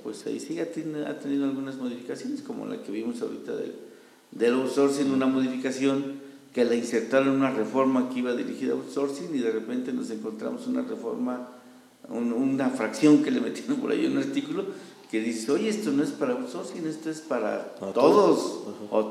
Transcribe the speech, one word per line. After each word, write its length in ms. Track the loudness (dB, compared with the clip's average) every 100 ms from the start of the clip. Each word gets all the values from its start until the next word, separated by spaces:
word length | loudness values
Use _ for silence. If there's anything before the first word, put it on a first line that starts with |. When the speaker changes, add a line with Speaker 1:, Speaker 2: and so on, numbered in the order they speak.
Speaker 1:
pues 220 | -10 -8 -6
ahí 140 | -6
sigue, 220 | -6 -4
ha 100 | -4
ten-, 320 | -4 -6 -6 -6
ha 140 | -6
tenido 260 | -2 0 0
algunas 300 | -2 -6 -6
modificaciones, 640 | -6 -6 -8 -8 -6 -6
como 240 | -8 -8 -6
la 160 | -8
que 100 | -6
vimos 300 | -4 -4 -4
ahorita 340 | -6 -6 -6 -6
del, 200 | -6 -10 -16 -20 -20 -20 _
del 220 | 2 4 4
outsourcing, 560 | 2 4 4 4 2
una 160 | 4 4
modificación 1000 | 4 2 0 -4 0 2 2 -2 -8 -14 -20 -4
que 120 | 2 4
la 80 |
insertaron 540 | 2 2 0 4 4 6
en 80 | 4
una 160 | 2
reforma 580 | 2 2 2 4 4 2
que 100 | 0
iba 140 | 0
dirigida 400 | -2 -4 -4 -2
a 40 | -2
outsourcing 580 | -4 -2 -2 -2 -4 -2
y 20 |
de 140 | 0
repente 420 | 0 -2 -4 -2
nos 160 | -4 -4
encontramos 560 | -6 -6 -6 -6 -6 -2
una 160 | -2
reforma, 680 | -2 -6 -6 -4 -4 -4 -8 -16 -20 -20 -20 _ -8
un, 260 | -4 0
una 360 | 0 2 2 0
fracción 520 | 0 -2 4 8 8
que 80 | 6
le 100 | 0
metieron 380 | 0 -4 -4 -2
por 140 | 0
ahí, 160 | 2 2
un 100 | 0
artículo 480 | -2 -4 -4 -4 -6 -10 -16 -20 -6
que 100 | -4
dice, 300 | -2 -2 0
"Oye, 180 | 0 0
esto 220 | -2 0
no 100 | 0
es 80 | 0
para 240 | 0 -2
outsourcing, 540 | -2 -4 -8 -10 -6 -6
esto 220 | -6 -8
es 80 | -8
para 560 | -4 -2 -2 -2 -6 -8
Speaker 2:
Para 180 | -2
Speaker 1:
todos, 720 | 6 8 10 8 6 0 -6
Speaker 2:
todos. 120 | -10 -12
Ajá. 100 | -2 0
Speaker 1:
o 100 | 2